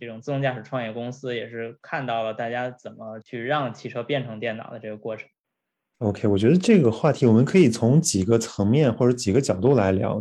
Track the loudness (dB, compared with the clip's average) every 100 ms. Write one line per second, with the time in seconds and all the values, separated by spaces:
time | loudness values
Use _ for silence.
0 | -16 -12 -6 -2 -2 -4 -8 -6 -6 -8
1 | -10 -8 -8 -8 -8 -10 -10 -12 -10 -8
2 | -4 -4 -4 -6 -6 -4 -6 -10 -18 -16
3 | -16 -16 -14 -10 -4 -2 -4 -8 -10 -10
4 | -4 -6 -6 -8 -8 -8 -12 -14 -12 -12
5 | -10 -12 -14 _ _ _ _ _ _ _
6 | -4 0 0 4 4 4 6 6 4 2
7 | 0 4 4 6 4 4 4 4 4 4
8 | 2 -2 2 0 0 -2 2 4 2 2
9 | 2 2 2 0 2 0 2 4 4 2
10 | 0 -4